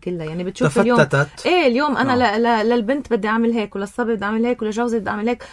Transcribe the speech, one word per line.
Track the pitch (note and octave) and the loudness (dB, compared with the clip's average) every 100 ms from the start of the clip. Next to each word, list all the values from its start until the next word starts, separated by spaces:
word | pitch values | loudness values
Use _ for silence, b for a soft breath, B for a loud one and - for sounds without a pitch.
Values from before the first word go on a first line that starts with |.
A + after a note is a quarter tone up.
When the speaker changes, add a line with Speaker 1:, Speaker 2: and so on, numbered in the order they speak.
Speaker 1:
كلها، | F3+ F3 D#3 | -6 -6 -6
يعني | E3+ | -6
بتشوف | F3+ - D3+ F#3+ | -8 -2 0 2
اليوم | A3+ A#3+ | 4 4
Speaker 2:
تفتتت. | D3 C#3 C#3+ - C#4 | 4 2 0 -2 0
Speaker 1:
إيه، | F4+ C#4 | 2 4
اليوم | A#3+ D4+ A3+ | 2 0 0
أنا | C4+ B3 | 0 2
Speaker 2:
نعم. | A#3+ G#3+ | 2 2
Speaker 1:
ل-، | |
ل-، | A#3 A3+ G#3+ | 2 2 2
للبنت | A#3+ G#3 C#4+ - | 0 0 -2 -2
بدي | A3+ G#3+ | -2 0
أعمل | A3 A#3 | 0 0
هيك، | A#3 G#3 G3 | 0 -4 -6
وللصبي | G3+ - A3 A3 | -6 -4 -4 -2
بدي | G3+ | -2
أعمل | A3 A#3+ | -2 -2
هيك، | A#3+ | -2
ولجوزي | G#3+ G#3+ A#3+ A3+ | -2 -2 -2 -2
بدي | G#3 | -4
أعمل | G#3 A3+ | -4 -2
هيك، | A#3+ B | -4 B